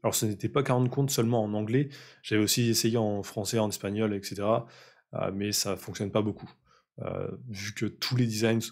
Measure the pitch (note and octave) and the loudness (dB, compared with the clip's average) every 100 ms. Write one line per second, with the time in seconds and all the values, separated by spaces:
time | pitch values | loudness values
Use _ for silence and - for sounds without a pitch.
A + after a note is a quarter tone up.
0 | A2 - A2 G2+ A2+ C#3+ C3+ B2+ B2+ B2+ | -2 0 0 -2 -2 0 2 2 2 2
1 | C#3 - A#2 A#2+ G#2+ G#2 G#2+ B2 C#3+ - | 0 2 2 2 2 0 0 2 0 -4
2 | - - - G#2+ G#2 - A#2+ A2+ A2+ A#2 | -20 -16 0 2 4 4 4 4 2 2
3 | G#2+ G#2 F#2+ - G2 A#2 G#2+ F#2+ G2+ G2+ | 2 0 -4 -6 -2 0 0 -2 -4 0
4 | A2 G2+ - F#2+ G2+ A2+ B2 - - _ | 0 0 -4 -2 2 2 0 -12 -20 _
5 | _ - G2+ G2 G#2 G2+ G2+ F#2 - F#2+ | _ -4 -2 -2 -2 0 -2 -4 -6 -6
6 | G2+ G#2+ G#2+ - - - _ _ _ - | 0 2 0 -2 -10 -18 _ _ _ -12
7 | - - - - B2+ G2 G2+ - G#2+ - | -8 -6 -6 -8 -10 -10 -8 -4 -6 -4
8 | - B2+ A#2+ G#2+ A2+ A2+ A2 | -2 2 2 2 2 2 0